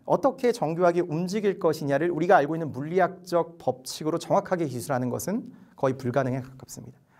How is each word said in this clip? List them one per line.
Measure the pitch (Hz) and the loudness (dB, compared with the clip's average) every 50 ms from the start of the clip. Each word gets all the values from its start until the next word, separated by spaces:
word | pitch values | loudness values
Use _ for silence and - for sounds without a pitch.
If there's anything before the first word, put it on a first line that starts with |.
| _ | _
어떻게 | - 151 170 - 269 - - - 240 | 0 0 2 2 0 0 2 0 0
정교하게 | 226 - 156 147 165 165 180 170 170 175 | 2 2 -2 -2 2 4 4 4 4 4
움직일 | - 175 147 160 180 180 190 220 202 202 185 - | 0 0 -2 -4 -2 -2 -4 0 0 0 0 2
것이냐를 | - 160 151 - 156 139 139 139 165 175 | 0 0 0 0 -2 0 0 2 0 0
우리가 | 175 151 175 175 196 | 0 0 4 6 6
알고 | 165 143 147 160 | 6 6 2 -2
있는 | 165 165 139 | -4 -4 -6
물리학적 | 104 127 143 156 175 185 175 175 185 - - - 170 170 160 170 - | -6 -8 -8 -2 2 2 2 2 0 -10 -8 -2 0 0 0 -2 -8
법칙으로 | - - 131 127 - - - - - 156 156 160 165 | -4 -4 -4 -4 -4 -10 -14 -12 -4 -4 -2 -2 -2
정확하게 | - - - 196 190 - 190 170 170 | 0 2 0 0 2 0 -2 -2 -2
기술하는 | 139 127 120 - - 139 127 127 123 | -4 -4 -8 -4 -2 -2 -2 -2 -2
것은 | 120 - - 165 196 254 - - - - - _ _ | -4 -4 -4 -4 -4 -4 -6 -10 -18 -20 -20 _ _
거의 | - - 135 127 | -2 0 0 0
불가능에 | 131 - 120 117 139 131 123 127 135 | -2 -4 0 0 0 0 0 -2 -4
가깝습니다. | 127 - - - - - - 131 123 123 - _ _ _ _ | -6 -10 -16 -20 -18 -16 -16 -16 -16 -18 -20 _ _ _ _